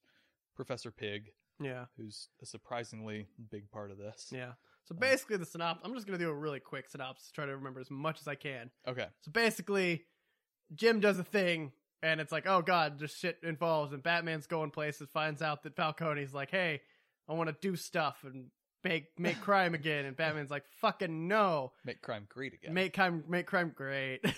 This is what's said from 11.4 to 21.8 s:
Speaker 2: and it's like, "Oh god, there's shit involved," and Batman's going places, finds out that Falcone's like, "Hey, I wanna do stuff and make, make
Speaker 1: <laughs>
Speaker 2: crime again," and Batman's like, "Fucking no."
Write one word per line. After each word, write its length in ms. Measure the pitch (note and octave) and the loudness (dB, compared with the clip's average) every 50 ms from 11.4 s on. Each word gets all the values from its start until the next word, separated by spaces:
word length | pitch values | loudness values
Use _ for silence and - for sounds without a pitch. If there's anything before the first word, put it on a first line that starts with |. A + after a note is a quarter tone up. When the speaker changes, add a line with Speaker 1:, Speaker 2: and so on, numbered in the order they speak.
| F#3 F3 E3+ D#3+ D3+ C3 - _ _ _ _ _ | 4 4 4 2 -2 -6 -10 _ _ _ _ _
Speaker 2:
and 200 | D#3+ D#3+ D#3+ D#3 | 0 2 2 2
it's 100 | D3+ - | 0 -2
like, 140 | D#3+ D#3 C#3+ | -2 -2 2
"Oh 160 | F#3 G3 F3+ | 4 4 4
god, 380 | D#3+ F#3+ F3+ E3+ D#3 D3 D3 C#3 | 6 6 6 6 6 4 0 -4
there's 160 | D3+ D3 - | -6 -8 -6
shit 240 | - - F3 D#3+ - - | -4 -4 -4 -4 -2 -4
involved," 500 | E3 D#3 - E3+ E3 D#3+ D3+ D3 C#3 C#3+ | -4 -2 2 2 4 4 4 2 0 -4
and 100 | C#3 C3 | -2 2
Batman's 440 | E3+ E3+ E3+ E3 E3 D#3+ D#3 C#3+ | 2 2 4 2 0 -2 -4 -2
going 240 | - F3 D#3+ D#3 D3 | -2 0 0 0 -2
places, 380 | - D#3+ D3+ D3+ C#3+ - D3 - | -2 -2 -2 -2 -4 -6 -10 -6
finds 320 | - D#3+ D3+ D#3 D3+ C3+ | -2 0 0 0 0 0
out 220 | E3 D3+ D3 - - | 0 0 -2 -2 -6
that 120 | D3+ - | -6 -2
Falcone's 580 | - E3 D#3 D3 - E3 D#3 D3 C#3+ C#3 C3+ C#3 | 0 0 0 0 0 0 0 0 0 -2 -4 -6
like, 180 | C#3 C#3 - | -6 -4 0
"Hey, 300 | F#3 F#3+ F3+ E3 D3 C3+ - _ _ _ _ _ _ _ _ | 0 2 2 2 0 -2 -6 _ _ _ _ _ _ _ _
I 60 | - D#3+ | -4 -2
wanna 220 | E3 E3 D#3+ D3+ - | 0 0 0 -2 -2
do 140 | - F#3+ F3+ | -2 -2 0
stuff 480 | D#3 - - - E3+ D#3 C#3+ - - - | -2 -4 -2 0 0 2 0 0 -4 -10
and 280 | C3+ C3 C3 B2+ B2+ - _ _ _ _ _ - | -14 -12 -12 -14 -16 -18 _ _ _ _ _ -2
make, 340 | F3+ E3 D#3 C#3+ - _ E3+ | 0 0 0 -2 -4 _ -2
make 160 | F3 F3 E3+ | 0 0 0
Speaker 1:
<laughs> 60 | A3 | 0
Speaker 2:
crime 320 | F#3 G3+ G3+ G3 F#3 E3+ E3+ | 2 6 6 6 6 6 2
again," 320 | D#3 C#3+ D#3+ D3+ C#3+ C#3 | 0 0 0 0 0 0
and 100 | C#3 C3 | -2 -2
Batman's 360 | D#3 D#3+ D#3 D3+ D3+ C#3+ C3+ | 0 0 0 0 -2 -4 -4
like, 140 | C#3+ C#3 - - - - | -6 -6 -8 -10 -4 0
"Fucking 460 | - G#3+ - - G3 E3 D#3+ D#3+ E3 | 0 0 2 0 -2 -2 -2 -2 0
no." 460 | F3+ G#3 A3 G#3 F#3 D#3+ C#3+ C3 B2 - _ | 2 4 6 6 6 4 2 0 -4 -8 _